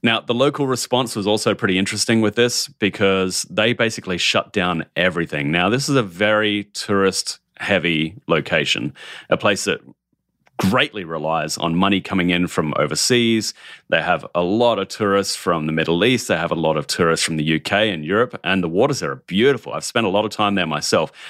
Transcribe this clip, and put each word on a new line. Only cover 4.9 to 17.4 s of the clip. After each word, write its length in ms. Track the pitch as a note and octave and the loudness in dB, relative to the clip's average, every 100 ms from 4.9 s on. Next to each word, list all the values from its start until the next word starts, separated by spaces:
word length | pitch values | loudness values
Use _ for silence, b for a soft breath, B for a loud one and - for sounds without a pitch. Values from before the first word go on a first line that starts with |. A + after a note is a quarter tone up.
| - | 0
everything. 520 | F2+ E2+ E2 D2+ C#2+ | 0 0 -4 -2 -2
Now, 200 | E2+ F2+ | 0 2
this 180 | B2 C#3 | 0 2
is 80 | C#3 | 0
a 80 | |
very 640 | G#2 F2 G#2 G#2+ G#2+ G#2 G2+ | 0 0 2 2 2 -2 -4
tourist-heavy 1400 | - - G2+ F#2+ F#2+ - - _ - - G2 E2+ D#2+ D#2+ G2+ - | -12 -2 2 2 0 -6 -10 _ -12 0 2 2 0 -2 -6 0
location, 680 | D#2+ C#2+ E2 C#2+ - C#2 - B B B | 0 2 0 0 -2 -4 -8 B B B
a 80 | F2 | 0
place 260 | G#2 G2+ | 2 0
that 160 | - - - - _ _ _ _ _ - | -2 -4 -6 -20 _ _ _ _ _ -2
greatly 480 | F#2+ B2 D3 G#2+ E2+ | 2 2 0 -2 -6
relies 520 | D#2+ D#2 D#2+ D#2 - | -4 -2 -2 -2 -4
on 200 | F2 E2+ | -2 2
money 240 | G2 G2 | 2 2
coming 300 | - F#2+ F2 | 0 -2 0
in 160 | F2 F2+ | 0 0
from 260 | - D#2+ - | -2 -2 0
overseas. 800 | D2 D2+ - B2 A#2 A2+ G#2+ B B B B | -2 0 0 2 2 0 -2 B B B B
They 140 | E2+ | -2
have 240 | D#2+ E2+ - - | 2 -2 0 -2
a 80 | |
lot 340 | F2+ G#2+ A#2+ G#2+ | 0 2 2 2
of 120 | G2 | -4
tourists 480 | - G#2+ G2 F#2+ - | -2 0 2 0 -4
from 300 | - E2+ D#2 | -2 -2 0
the 60 | |
Middle 300 | D#2+ D#2+ E2+ | -2 0 2
East. 240 | A2 C3 - | 2 2 0
They 100 | F2+ | -2
have 140 | E2+ | 0
a 40 | E2 | 0
lot 200 | D#2+ D#2 | 0 0
of 100 | D2 | -2
tourists 400 | - E2+ E2 - | 0 2 2 0
from 120 | |
the 60 | D#2 | -2